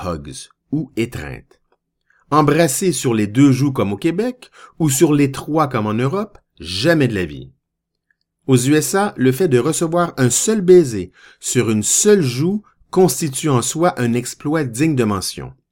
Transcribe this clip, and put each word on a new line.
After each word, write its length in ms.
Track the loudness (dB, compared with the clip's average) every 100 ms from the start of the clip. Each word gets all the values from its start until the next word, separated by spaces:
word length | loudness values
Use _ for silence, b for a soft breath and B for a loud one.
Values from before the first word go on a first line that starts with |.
hugs, 440 | -6 -8 -10 -16 -20 _ _
ou 180 | -6 -6 -6
étreintes. 640 | -6 -6 -12 -14 -18 _ _ _ _ _ _ _ _
Embrasser 580 | 2 4 4 2 0 -2
sur 240 | -2 0
les 140 | 0 0
deux 240 | 4 4
joues 200 | 4 0
comme 200 | 0 -2
au 40 | -2
Québec, 540 | -4 -2 -4 -6 -14 B B -4
ou 100 | -2
sur 240 | 2 2
les 160 | 4 0
trois 380 | -4 -4 -2 -2
comme 180 | -2 -4
en 80 |
Europe, 440 | -2 -2 -4 -8 -12 _ -18
jamais 480 | -12 -4 0 2 0
de 80 |
la 100 | -2
vie. 280 | -6 -10 -16 _ _ _ _ _ _ _ _ _ 0
Aux 80 | 2
U 180 | 4
S 220 | 2 2 0
A, 180 | -2 0
le 140 | 0
fait 160 | 0 2
de 140 | 2
recevoir 520 | 0 -2 -2 -2 -2 0
un 140 | 0
seul 300 | 0 0 0
baiser 520 | 6 6 6 -2 -10 b b b
sur 320 | -4 0 0
une 140 | 0
seule 380 | 0 2 4 4
joue 420 | 2 -2 -2 -4 b b _
constitue 580 | 2 2 2 -4 -4 0
en 120 | 0
soi 380 | 0 -2 -2 0
un 140 | -2
exploit 480 | -2 -4 -8 -4 -2
digne 300 | -4 -2 0
de 100 | 0
mention. 480 | 0 -2 -6 -10 -14 -18 _